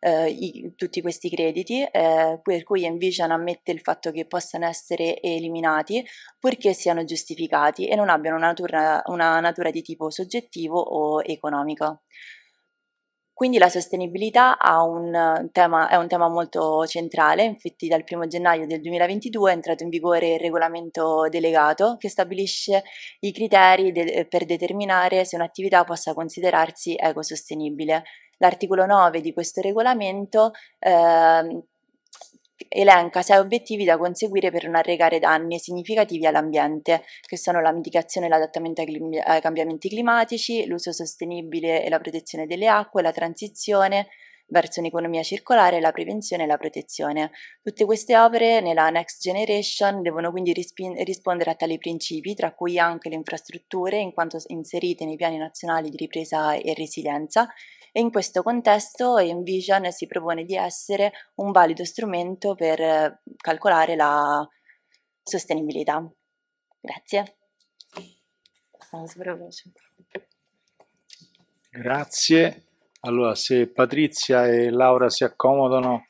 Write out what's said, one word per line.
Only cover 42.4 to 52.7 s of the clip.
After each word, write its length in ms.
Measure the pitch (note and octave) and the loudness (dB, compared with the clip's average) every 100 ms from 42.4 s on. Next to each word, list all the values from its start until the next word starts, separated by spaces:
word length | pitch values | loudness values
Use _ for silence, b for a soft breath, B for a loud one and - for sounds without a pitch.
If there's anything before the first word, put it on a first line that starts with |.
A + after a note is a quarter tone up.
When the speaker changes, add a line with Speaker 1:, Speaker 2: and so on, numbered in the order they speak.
| D#3 | -8
Speaker 1:
delle 220 | F3 G#3+ | -2 2
acque, 340 | G#3 G#3 G3 | 2 2 0
la 100 | E3+ | 0
transizione 960 | D#3+ E3+ E3+ G#3 - - G3+ F#3+ G3 G3+ b b b _ | 0 -6 -8 -12 -12 -2 2 2 2 -4 b b b _
verso 320 | E3+ E3 - | 0 0 -4
un'economia 420 | E3 E3+ E3+ E3 | -6 -4 -4 -4
circolare, 580 | D#3+ G3 - A#3+ F#3 F3 | -4 -8 2 6 6 4
la 100 | D#3+ | 0
prevenzione 540 | D#3+ E3+ G#3 G#3 F3 | -2 -6 -8 -6 -4
e 20 | D#3+ | -2
la 100 | D3 | -2
protezione. 760 | D#3 - D3 - D3+ D3+ D#3 B B B | -2 -10 -12 -6 -4 -4 -6 B B B
Tutte 220 | - - | -12 -2
queste 320 | G#3 A3 - A#3 | 2 2 4 6
opere 440 | A3+ A#3 A3+ A3+ | 6 6 4 2
nella 280 | F3+ D#3+ D#3+ | 2 2 2
Next 300 | E3 E3+ - | 2 -4 -8
Generation 840 | F#3 F#3 G#3+ G#3 G3+ - G3+ G3 | -6 -4 0 -2 -2 -2 -2 0
devono 280 | E3+ D#3+ E3+ | -4 -4 -4
quindi 220 | F3 F3+ | -4 -2
rispin-, 500 | E3+ F3+ - F#3 F3 | -4 -6 -10 -12 -8
rispondere 460 | F#3+ F#3 - F3 E3+ | -6 -6 -4 -2 -2
a 40 | |
tali 240 | D#3+ E3 E3 | -2 -4 -4
principi, 560 | E3+ E3 - D#3+ D3+ | -6 -8 -8 -8 -8
tra 180 | G#3 - | -6 -6
cui 260 | - F3 | -4 -4